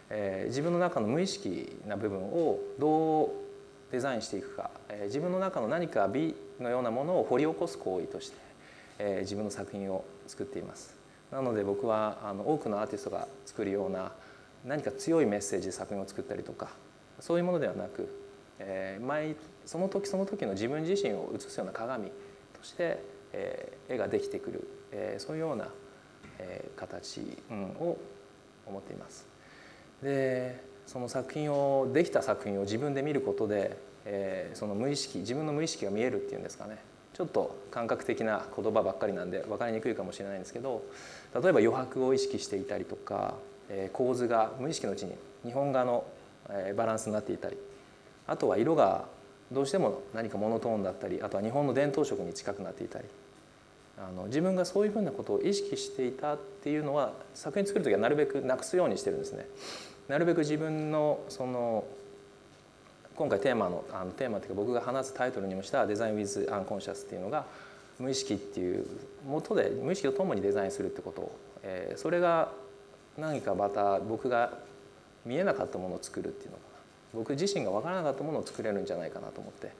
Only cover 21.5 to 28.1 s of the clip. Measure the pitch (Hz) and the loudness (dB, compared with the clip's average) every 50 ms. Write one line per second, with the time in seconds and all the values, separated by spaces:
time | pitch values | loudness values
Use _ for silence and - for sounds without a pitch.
21.5 | - - 104 95 - - 113 123 131 117 98 98 - - - - - - - - | -6 -6 -4 -4 -4 -4 -4 -2 -2 -4 -4 -6 -10 -12 -14 -16 -18 -20 -20 -20
22.5 | - - - - - - 175 165 - - - - - - - - - 98 95 92 | -20 -18 -18 -12 -4 -2 0 0 0 -2 -4 -10 -14 -16 -14 -10 -6 -4 -4 -4
23.5 | - - - - - - - - 131 113 98 101 110 101 - - - - - - | -4 -6 -8 -10 -12 -14 -8 -4 -2 0 0 2 2 0 0 0 -4 -6 -6 -6
24.5 | - - - - - - - - - 101 98 98 104 120 - - 156 156 160 160 | -6 -6 -8 -10 -12 -16 -14 -12 -8 -6 -4 -4 -4 -6 -6 -6 -4 -2 -2 -2
25.5 | 135 107 - - - - - - - - - - - - - - - - 92 90 | -2 -2 -4 -6 -10 -14 -16 -18 -20 -20 -20 -20 -20 -20 -20 -18 -14 -12 -10 -10
26.5 | 92 - - - - - 92 - 90 90 - - - - - - - - - - | -8 -10 -10 -10 -10 -10 -10 -8 -8 -10 -10 -10 -10 -8 -8 -8 -10 -12 -12 -10
27.5 | 117 101 98 92 - - 165 175 - - - - | -6 -6 -6 -6 -4 -2 -2 -2 -2 -2 -6 -12